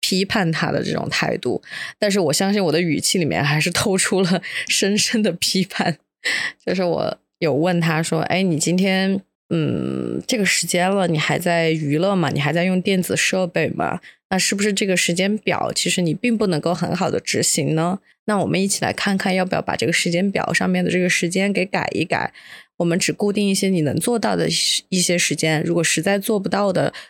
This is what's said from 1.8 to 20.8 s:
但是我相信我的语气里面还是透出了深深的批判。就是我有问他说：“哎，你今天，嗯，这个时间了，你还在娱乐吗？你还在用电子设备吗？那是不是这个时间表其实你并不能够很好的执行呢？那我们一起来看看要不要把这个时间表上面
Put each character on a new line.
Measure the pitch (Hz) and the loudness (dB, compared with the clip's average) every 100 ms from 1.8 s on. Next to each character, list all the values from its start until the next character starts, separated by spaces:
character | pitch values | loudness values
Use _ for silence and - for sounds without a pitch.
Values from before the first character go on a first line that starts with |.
| - - | -12 -4
但 | 214 | 0
是 | 202 | 2
我 | 175 | 2
相 | 156 196 | 2 2
信 | 208 | 2
我 | 180 | 2
的 | 151 | 2
语 | 180 147 | 0 0
气 | - 196 | 0 0
里 | |
面 | 151 80 | 2 2
还 | 143 151 | 2 2
是 | 156 | 0
透 | 175 233 190 | 0 0 0
出 | - 185 | 0 2
了 | 185 180 - - - | 2 0 -2 -8 -4
深 | - 196 208 | 0 2 0
深 | - 226 | 0 0
的 | 208 | 0
批 | 170 - 185 | 0 -2 0
判。 | 180 - 180 156 _ _ - - - - | -2 -2 -4 -4 _ _ -4 -4 -4 -8
就 | - | -6
是 | 180 | -2
我 | 175 165 - - _ _ | 0 0 -2 -6 _ _
有 | 165 | 0
问 | 135 175 175 | 2 2 2
他 | 165 156 | 2 0
说 | 165 160 - | 0 -2 0
：“哎， | 180 | 0
你 | 190 151 | 2 2
今 | 160 180 | 2 2
天， | 190 190 190 196 - _ _ | 2 2 0 -2 -4 _ _
嗯， | 170 147 80 65 65 60 60 - | -2 0 0 -2 -4 -4 -4 -2
这 | 240 | 0
个 | |
时 | 190 - 170 | 0 0 0
间 | 180 180 | 0 2
了， | 196 175 | 2 2
你 | 156 | 0
还 | 151 147 | 0 0
在 | 175 170 165 | 2 2 2
娱 | 160 151 151 | 0 0 2
乐 | 190 | 2
吗？ | 196 151 | 2 2
你 | 143 | 2
还 | 143 | 0
在 | 165 | 2
用 | 185 185 | 2 0
电 | 180 190 | 2 0
子 | 175 180 | 0 0
设 | - 185 180 | 0 0 0
备 | 165 156 | 0 -2
吗？ | - 78 - - - _ | 0 -2 -4 -8 -20 _
那 | 185 | -2
是 | - | 0
不 | 196 | 0
是 | 208 | 0
这 | 196 | 0
个 | 202 | 0
时 | 180 - | 0 0
间 | 175 190 214 | 0 0 0
表 | - - 60 | -2 -2 -2
其 | - 180 | -2 -2
实 | 175 | 0
你 | 175 | 0
并 | 151 247 226 | 0 0 0
不 | 202 | 2
能 | 160 | 0
够 | 165 | 0
很 | 180 170 | -2 -2
好 | 175 170 | -2 0
的 | - | -2
执 | - 117 | -2 -2
行 | - - 143 | 0 0 0
呢？ | 160 170 190 - _ - | 0 0 -2 -8 _ -2
那 | 208 | 0
我 | |
们 | 170 180 | 2 0
一 | 196 | 0
起 | - | 0
来 | - | -2
看 | 196 - 190 | -2 0 0
看 | 196 | 0
要 | 185 185 | 0 0
不 | |
要 | 165 | -2
把 | - | -4
这 | - 226 | -2 0
个 | |
时 | - 185 | 0 0
间 | 170 196 | 0 0
表 | 196 - | 0 -2
上 | 175 185 | -2 0
面 | 180 | 0